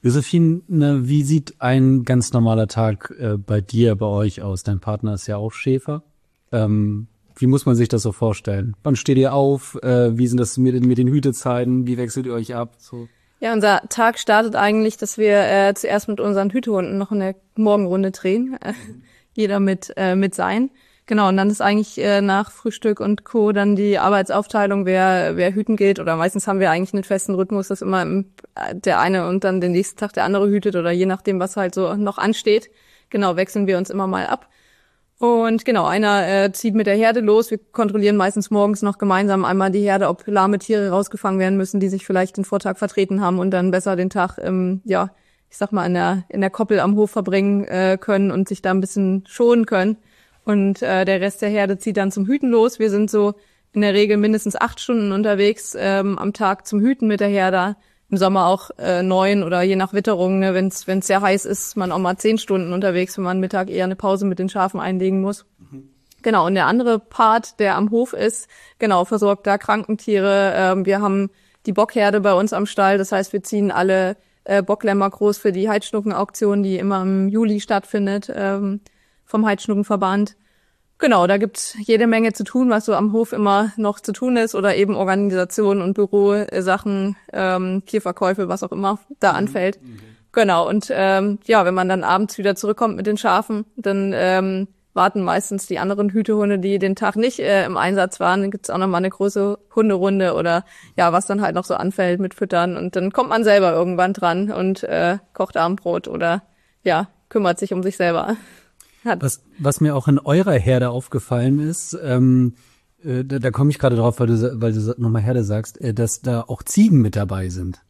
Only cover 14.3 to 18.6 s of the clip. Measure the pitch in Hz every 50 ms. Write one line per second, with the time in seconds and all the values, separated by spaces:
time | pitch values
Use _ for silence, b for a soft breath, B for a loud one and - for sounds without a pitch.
14.3 | 214 214 226 226 214 - 202 208 208 220 220 220 214 - - 202 - - 214 208
15.3 | 202 202 190 - - 196 196 196 202 - - - - 208 - - 208 196 - 208
16.3 | 202 196 196 202 190 262 240 240 214 190 180 - 196 196 196 - 220 202 190 190
17.3 | 190 190 _ _ _ - 220 208 208 208 202 175 180 190 196 190 185 - - 185
18.3 | 190 226 254 262 262 -